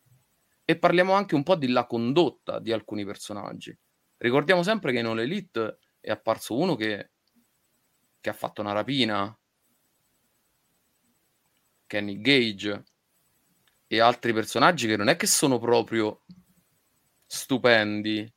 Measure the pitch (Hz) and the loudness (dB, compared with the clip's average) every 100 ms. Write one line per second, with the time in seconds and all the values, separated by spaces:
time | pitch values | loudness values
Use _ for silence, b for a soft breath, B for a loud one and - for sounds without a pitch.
0 | _ _ _ _ _ _ - 165 262 175 | _ _ _ _ _ _ -2 2 4 4
1 | 185 196 196 151 143 185 131 123 120 117 | 4 2 2 0 2 0 2 0 0 -2
2 | 117 147 147 - - 113 107 110 - 107 | 0 2 2 0 -8 -8 -4 -4 -4 -8
3 | 98 104 - 104 - - - - _ _ | -8 -10 -12 -12 -12 -14 -16 -20 _ _
4 | _ _ 120 135 147 180 175 220 156 123 | _ _ 2 2 4 2 2 -2 -2 -2
5 | 117 113 120 202 - 113 110 - _ _ | -2 -4 -4 -6 -8 -6 -6 -8 _ _
6 | - 107 - 110 - 113 185 123 110 101 | -8 -6 -2 -4 -2 -2 0 0 -2 -6
7 | - _ _ _ _ _ _ _ _ _ | -10 _ _ _ _ _ _ _ _ _
8 | _ _ - - 117 - 101 104 107 139 | _ _ -10 -8 -10 -8 -4 -4 -2 0
9 | 113 104 101 110 _ _ _ _ _ _ | 0 0 -4 -8 _ _ _ _ _ _
10 | _ _ _ _ _ _ _ _ _ _ | _ _ _ _ _ _ _ _ _ _
11 | _ _ _ _ _ _ _ _ _ 104 | _ _ _ _ _ _ _ _ _ -6
12 | 101 101 113 139 113 98 104 101 - _ | -4 -4 2 2 2 -4 -8 -8 -12 _
13 | _ _ _ _ _ _ _ _ - 110 | _ _ _ _ _ _ _ _ -4 4
14 | 117 120 117 110 104 117 156 160 117 107 | 4 4 -2 -2 -2 2 2 2 0 0
15 | 107 170 214 - 143 123 117 117 104 113 | 2 0 0 0 2 0 2 2 2 -2
16 | 107 - _ - _ _ _ _ _ _ | -2 -4 _ -20 _ _ _ _ _ _
17 | _ _ _ - - 131 123 113 107 104 | _ _ _ -12 -2 2 6 6 4 -2
18 | 107 107 113 | -2 -4 -6